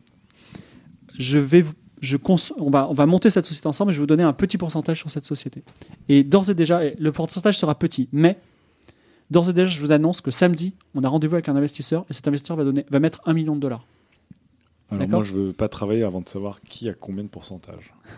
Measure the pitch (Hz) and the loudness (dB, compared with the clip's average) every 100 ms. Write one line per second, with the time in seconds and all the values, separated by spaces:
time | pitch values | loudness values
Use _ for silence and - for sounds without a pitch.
0 | _ _ _ _ - - - - - - | _ _ _ _ -20 -20 -20 -20 -20 -20
1 | - - 127 143 139 175 156 151 - - | -18 -8 0 0 6 4 4 -4 -20 -12
2 | 135 135 - 175 - 294 147 139 139 143 | -4 -2 2 2 0 -4 0 2 2 2
3 | 147 185 220 190 - 156 156 139 202 147 | 4 6 4 2 -2 -6 -6 -2 -2 0
4 | 147 156 165 135 185 180 170 156 147 160 | 2 4 2 0 -2 -4 -4 -4 -4 -6
5 | 156 151 - 147 131 139 - - - - | -6 -10 -8 -10 -10 -14 -20 -20 -20 -10
6 | - 139 139 196 190 175 160 175 147 - | 4 4 6 4 4 0 2 2 0 -2
7 | 151 143 165 185 208 196 156 147 170 - | -4 -2 -6 0 0 2 0 0 -2 -2
8 | 123 143 165 196 _ _ _ _ _ _ | -2 2 2 2 _ _ _ _ _ _
9 | _ _ - 175 175 175 185 160 147 151 | _ _ 0 2 2 2 0 0 2 4
10 | 160 180 135 - 180 160 180 - _ 143 | 2 -2 -4 0 2 2 -4 -8 _ -2
11 | 131 156 151 170 156 139 143 - 139 160 | 0 0 0 -2 0 0 0 -4 -4 -4
12 | 190 - 151 143 143 160 139 139 - 139 | -4 -6 -4 -4 -4 -4 -2 -2 0 0
13 | 160 - - 160 156 147 139 117 - _ | 0 -2 -2 -2 -2 -4 -4 -8 -14 _
14 | _ _ _ - _ _ _ _ - 101 | _ _ _ -20 _ _ _ _ -10 -6
15 | 92 107 101 95 98 - 107 - 101 113 | -2 -2 -2 -4 -4 -4 -6 -4 -4 -2
16 | 107 92 87 98 101 101 - - 117 90 | -2 -4 -10 -10 -12 -14 -20 -12 -12 -12
17 | - 95 104 104 - 90 - 87 - _ | -12 -12 -12 -16 -18 -20 -18 -20 -20 _
18 | - | -20